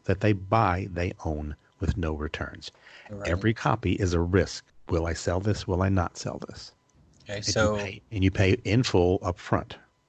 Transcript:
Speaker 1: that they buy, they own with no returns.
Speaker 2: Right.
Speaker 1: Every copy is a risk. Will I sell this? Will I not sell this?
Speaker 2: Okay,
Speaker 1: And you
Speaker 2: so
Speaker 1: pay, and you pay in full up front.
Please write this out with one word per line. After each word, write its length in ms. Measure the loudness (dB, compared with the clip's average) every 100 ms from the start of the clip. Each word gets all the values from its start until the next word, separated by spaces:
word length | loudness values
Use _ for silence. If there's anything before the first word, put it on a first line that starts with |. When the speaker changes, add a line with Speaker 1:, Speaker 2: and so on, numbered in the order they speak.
Speaker 1:
that 160 | -2 2
they 140 | 2
buy, 520 | 2 2 2 4 2 -2
they 220 | -4 -4 -4
own 320 | -4 -4 -6 -10 _ -6
with 160 | -4 -2
no 160 | -2
returns. 580 | -4 -6 -8 -10 -10 -18 -20 -20 -20 -16
Speaker 2:
Right. 180 | -8 -4
Speaker 1:
Every 280 | 0 0
copy 400 | 0 0 0 0
is 180 | 0 2
a 80 | 2
risk. 460 | 2 2 2 -2 -16 -18 -4
Will 160 | -2 -2
I 80 |
sell 260 | -4 -2 -2
this? 260 | 0 -2 0
Will 160 | 0
I 60 | 2
not 300 | 2 0 -4
sell 200 | -10 -8 -10
this? 260 | -14 -18 _ _ _ _ _
Speaker 2:
Okay, 120 | -12 -8
Speaker 1:
And 100 | -4
you 60 |
Speaker 2:
so 240 | 2 2 2
Speaker 1:
pay, 240 | -4 -10 -8
and 100 | 0
you 80 | 2
pay 280 | 4 4 4
in 180 | 2 2
full 360 | 4 4 4 2
up 160 | 0 -6
front. 400 | -2 -2 -2 -14 _ _